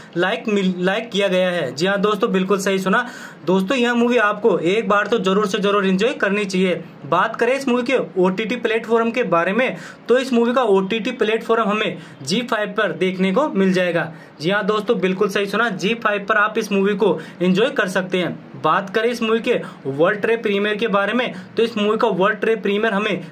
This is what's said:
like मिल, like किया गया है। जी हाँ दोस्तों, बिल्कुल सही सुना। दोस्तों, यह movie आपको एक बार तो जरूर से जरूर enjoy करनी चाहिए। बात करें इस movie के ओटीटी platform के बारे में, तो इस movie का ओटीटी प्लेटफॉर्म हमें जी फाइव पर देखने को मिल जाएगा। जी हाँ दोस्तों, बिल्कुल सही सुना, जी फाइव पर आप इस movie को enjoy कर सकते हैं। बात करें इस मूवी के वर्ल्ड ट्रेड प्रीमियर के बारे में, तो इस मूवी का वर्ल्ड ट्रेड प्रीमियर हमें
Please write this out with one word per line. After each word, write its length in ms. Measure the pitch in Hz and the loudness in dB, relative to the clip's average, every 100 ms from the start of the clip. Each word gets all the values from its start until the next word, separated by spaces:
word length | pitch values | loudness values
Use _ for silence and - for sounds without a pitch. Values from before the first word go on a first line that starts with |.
| - 170 | -8 -2
like 280 | 185 240 226 | 0 -2 0
मिल, 260 | 202 185 180 | 0 0 0
like 320 | 180 208 226 | 0 0 -2
किया 180 | 180 202 | 0 2
गया 220 | 180 185 | 2 2
है। 240 | 175 135 | 0 -4
जी 120 | 123 180 | -2 0
हाँ 140 | 202 | 2
दोस्तों, 320 | 208 214 233 | 2 2 0
बिल्कुल 260 | 190 185 196 | 0 2 0
सही 200 | 196 190 | 0 0
सुना। 300 | 190 220 240 - - - - | 2 0 0 -8 -16 -8 0
दोस्तों, 320 | 185 190 277 | 0 2 2
यह 160 | 240 | 2
movie 220 | 240 240 240 | 2 2 4
आपको 420 | 208 196 226 175 | 2 2 2 2
एक 300 | 165 202 196 | 2 0 2
बार 180 | 202 208 | 0 2
तो 120 | 233 | 0
जरूर 280 | 180 190 208 | 2 2 0
से 120 | 214 | 0
जरूर 280 | 196 202 190 | 2 2 2
enjoy 260 | 185 226 | 2 2
करनी 320 | 285 208 202 | 0 0 0
चाहिए। 400 | 202 185 185 165 - - 139 | 0 0 0 0 -6 -14 -2
बात 300 | 170 214 - | 0 2 0
करें 180 | 233 | 0
इस 140 | 269 269 | 2 0
movie 140 | 247 | 0
के 380 | 247 254 165 185 | 2 0 0 0
ओटीटी 360 | 180 185 226 247 | 2 2 -2 -2
platform 540 | 226 220 220 233 226 | -2 -2 0 0 2
के 120 | 233 | 0
बारे 300 | 208 165 170 | -2 0 0
में, 240 | 214 254 175 - - - | 0 -2 -4 -12 -10 0
तो 100 | 247 | 0
इस 140 | 269 | 2
movie 200 | 240 233 | 0 2
का 100 | 247 | 2
ओटीटी 480 | 233 190 190 226 240 | 2 2 2 -2 -4
प्लेटफॉर्म 520 | 247 208 220 - 226 | -2 0 0 0 0
हमें 360 | 208 208 208 - - - | 0 0 -2 -6 -12 -14
जी 200 | 135 208 | -4 -4
फाइव 260 | 240 220 208 | -2 -2 -2
पर 240 | 202 202 | -2 -2
देखने 400 | 156 185 180 190 | 0 -2 0 0
को 160 | 190 294 | 2 0
मिल 240 | 214 190 | 2 2
जाएगा। 400 | 185 180 165 156 - - - | 2 0 -2 -4 -8 -20 -6
जी 100 | 156 | -2
हाँ 160 | 202 196 | 0 0
दोस्तों, 320 | 214 202 226 | 0 0 0
बिल्कुल 300 | 185 185 208 | 0 0 0
सही 180 | 214 202 | 0 -2
सुना, 220 | 202 233 | 0 0
जी 260 | 175 175 | 0 -2
फाइव 320 | 226 214 208 196 | -2 0 -2 0
पर 80 | 214 | 0
आप 220 | 214 220 | 0 -2
इस 140 | 220 | -2
movie 220 | 196 196 | 0 2
को 260 | 202 208 - - - | 2 2 0 -4 -2
enjoy 280 | 180 185 254 | 2 2 2
कर 180 | 294 202 | 0 -2
सकते 300 | 190 175 185 | -2 -2 -2
हैं। 280 | 165 - - 139 | -2 -6 -12 -4
बात 260 | 151 175 190 | 0 0 0
करें 200 | 220 226 | -2 0
इस 120 | 240 | 0
मूवी 180 | 226 226 | 0 0
के 200 | 233 196 165 - 139 | 0 -2 -4 -10 -6
वर्ल्ड 340 | 135 170 208 | 2 2 2
ट्रेड 220 | 226 226 | 0 0
प्रीमियर 340 | 226 196 208 208 | 0 0 0 0
के 120 | 226 | 0
बारे 240 | 196 202 | 0 2
में, 220 | 233 240 - - - | 0 -2 -6 -6 -2
तो 60 | |
इस 160 | 233 214 | 0 0
मूवी 180 | 208 214 | 0 2
का 120 | 233 | 2
वर्ल्ड 300 | 175 196 208 | 2 0 2
ट्रेड 240 | 226 220 | 0 0
प्रीमियर 320 | 202 202 226 | 0 0 0
हमें 320 | 196 214 180 - | 0 -2 -4 -6